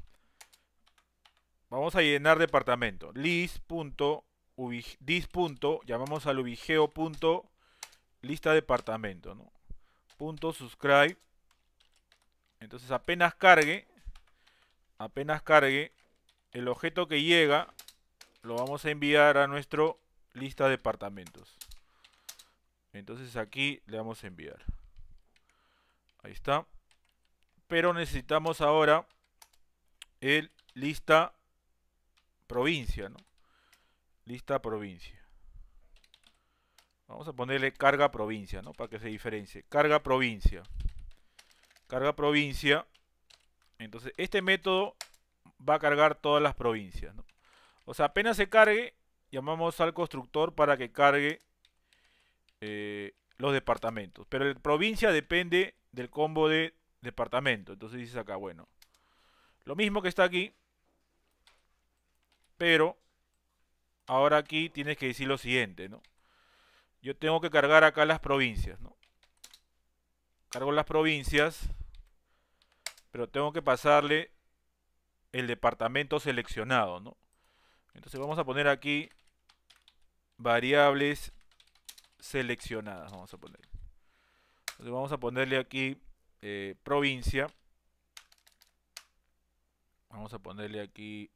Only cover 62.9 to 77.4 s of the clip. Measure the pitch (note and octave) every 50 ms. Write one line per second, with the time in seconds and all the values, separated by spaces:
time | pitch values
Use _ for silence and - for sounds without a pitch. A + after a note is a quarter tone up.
62.9 | - - _ _ _ _ _ _ _ _ _ _ _ _ _ _ _ _ _ _
63.9 | _ _ _ - B2+ C3 C#3 D3 D3+ D3+ D3 - D#3 D#3 E3 E3 - C#3+ C#3+ D3
64.9 | D3+ - C#3 C3 A#2+ - C3+ C3+ C#3 C3 - B2 B2+ B2+ A#2 G2 F2 E2 F#2 G2
65.9 | G#2+ - _ _ _ _ _ _ _ _ _ _ _ _ _ _ _ _ _ _
66.9 | _ _ - C3 C#3 - D#3 D#3 D#3+ E3 E3 E3 D3 D3+ C#3 C#3+ D#3 D#3 D#3 D#3
67.9 | - D#3 D3+ D#3 D#3+ D#3 - - C#3 C3+ C3 A#2+ G#2+ - - F#2+ F2 - - -
68.9 | - _ _ _ _ _ _ _ _ _ - - - _ _ _ _ _ _ _
69.9 | _ _ _ _ _ _ _ _ _ _ _ _ - B2 C3+ C#3+ D3 D3+ D3+ -
70.9 | D#3 D#3 D#3 D#3+ D#3 C#3+ C3 - D3+ D3 D3 E3 - - - - - - - -
71.9 | - - - _ _ _ _ _ _ _ _ _ _ _ _ _ _ _ _ -
72.9 | - - _ _ - A#2+ A#2 - - C#3 D3 D3+ D3+ E3 C#3+ C#3 B2+ - - D3
73.9 | D3 D3 C#3+ C#3+ D3+ D#3 E3+ - _ _ _ _ _ _ _ _ _ _ _ _
74.9 | _ _ _ _ _ _ _ _ - B2+ B2+ A#2+ A#2+ - - A#2+ A#2 - A2+ A#2
75.9 | B2+ C#3 D3 C#3 D3+ D3 - C#3+ B2+ A#2+ A#2 - - A2+ G#2+ B2+ C3 A#2+ G#2+ F2+
76.9 | F2 F2+ G2+ B2 - _ _ _ _ _